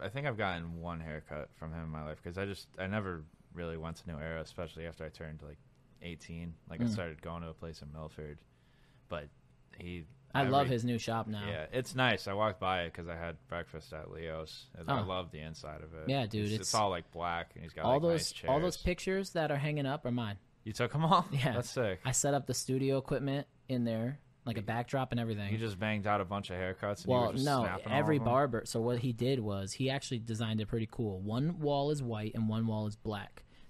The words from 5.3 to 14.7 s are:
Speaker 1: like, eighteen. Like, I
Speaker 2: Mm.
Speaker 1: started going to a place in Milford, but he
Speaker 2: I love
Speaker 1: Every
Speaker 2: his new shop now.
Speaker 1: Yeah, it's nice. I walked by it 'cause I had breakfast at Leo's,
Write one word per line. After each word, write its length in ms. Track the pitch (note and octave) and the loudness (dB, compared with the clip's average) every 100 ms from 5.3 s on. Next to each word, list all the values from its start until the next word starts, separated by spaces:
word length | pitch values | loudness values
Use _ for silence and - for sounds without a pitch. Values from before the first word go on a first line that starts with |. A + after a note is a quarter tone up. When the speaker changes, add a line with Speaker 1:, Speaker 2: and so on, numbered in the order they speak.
| D2+ D2 | -10 -12
Speaker 1:
like, 120 | D2 - - - - | -16 -20 -20 -20 -14
eighteen. 540 | E2+ D#2+ - E2+ E2+ D#2+ - | -10 -10 -10 -8 -8 -10 -12
Like, 100 | E2 | -2
I 40 | |
Speaker 2:
Mm. 40 | A#2+ | 0
Speaker 1:
started 320 | G2+ E2+ D#2 | 0 -4 -6
going 200 | E2 E2+ | -8 -8
to 60 | E2 | -8
a 40 | |
place 280 | D#2 E2 D#2 | -10 -12 -12
in 100 | D2 | -12
Milford, 460 | D#2 D#2 - D2+ D2+ - _ _ - - - - | -10 -10 -10 -12 -12 -18 _ _ -20 -20 -20 -10
but 200 | E2 D2 - - - - - | -10 -10 -18 -20 -20 -20 -12
he 260 | F2 F2 D2+ - - | -8 -8 -10 -18 -4
Speaker 2:
I 100 | C3+ | 2
love 180 | C3 C3+ C3 | 4 4 4
Speaker 1:
Every 80 | |
Speaker 2:
his 100 | A#2+ | 2
new 140 | B2 A#2 | 2 0
shop 280 | - A2+ A2 | 0 -2 -2
now. 200 | G#2 G2+ | -4 -4
Speaker 1:
Yeah, 200 | D#2+ D#2 | -4 -2
it's 220 | B2 B2+ | -4 -2
nice. 320 | B2+ B2+ G2+ G2+ | 2 4 4 0
I 60 | |
walked 260 | G2 G#2+ F#2+ | 2 2 2
by 220 | F#2 F#2 | 2 2
it 120 | E2+ | 0
'cause 120 | - E2+ | -6 -8
I 80 | E2+ | -6
had 200 | E2+ D#2+ - | -6 -8 -8
breakfast 440 | E2+ E2 D#2+ - | -8 -6 -10 -10
at 180 | D#2 E2 | -12 -10
Leo's, 560 | D#2+ E2 D#2+ D#2+ - - | -8 -6 -6 -8 -12 -16